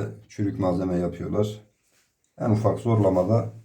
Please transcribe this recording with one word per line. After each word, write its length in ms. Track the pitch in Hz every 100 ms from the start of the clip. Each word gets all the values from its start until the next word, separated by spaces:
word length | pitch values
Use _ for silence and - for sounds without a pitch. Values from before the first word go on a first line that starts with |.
| 104 - -
çürük 300 | - 104 -
malzeme 380 | 92 90 92 87
yapıyorlar. 640 | 87 82 87 92 104 - - _ _ _ _ _ _ -
En 120 | 123
ufak 280 | 107 104 -
zorlamada 720 | 117 110 98 92 92 117 - -